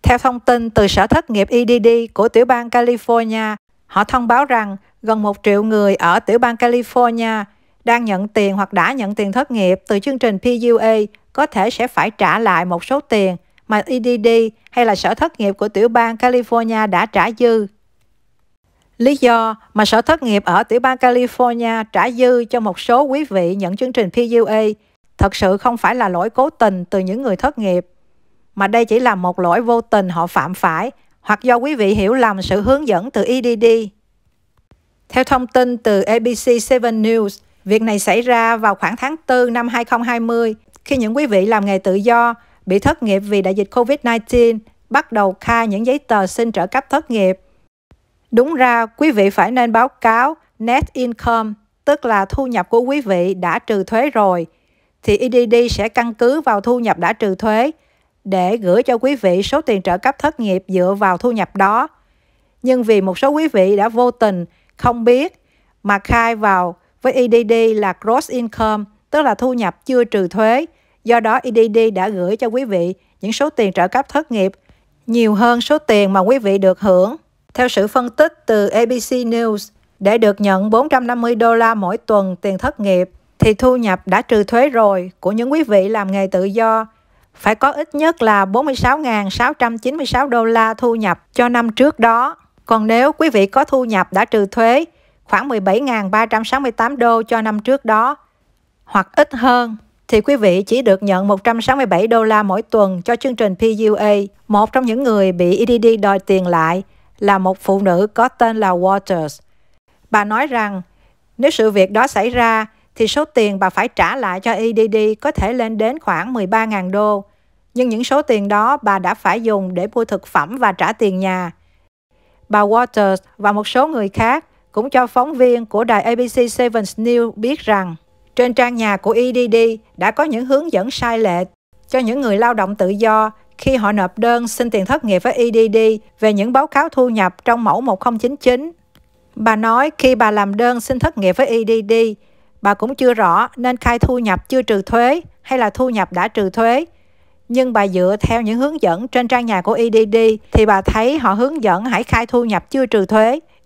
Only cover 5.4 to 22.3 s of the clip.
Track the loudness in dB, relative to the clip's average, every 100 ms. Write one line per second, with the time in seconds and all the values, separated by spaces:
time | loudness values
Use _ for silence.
5.4 | 0 0 0 2 2 2 2 0 2 2
6.4 | 0 0 0 0 -2 0 0 0 -4 -4
7.4 | -8 _ _ _ -2 0 0 -4 -2 0
8.4 | 0 -2 -2 0 0 -2 -6 -4 -4 -2
9.4 | -4 0 0 0 -2 -4 -4 -2 -2 0
10.4 | -2 0 2 2 2 0 -2 _ _ -4
11.4 | -2 0 -2 -2 -4 -2 -4 -2 0 0
12.4 | 0 0 -2 -6 -4 -6 -2 0 0 -4
13.4 | _ _ -4 -4 -2 -4 -2 0 2 2
14.4 | 0 _ _ 0 0 0 -2 -2 -4 -2
15.4 | -4 -2 -4 0 2 2 0 0 0 0
16.4 | 0 -2 0 -2 0 0 0 0 -2 2
17.4 | 2 2 -2 _ _ _ _ _ _ _
18.4 | _ _ _ _ _ _ 0 4 2 2
19.4 | 0 -6 _ -2 2 2 2 0 0 0
20.4 | 2 0 2 0 0 2 2 2 -2 0
21.4 | 0 0 -4 -4 -4 -2 -2 2 2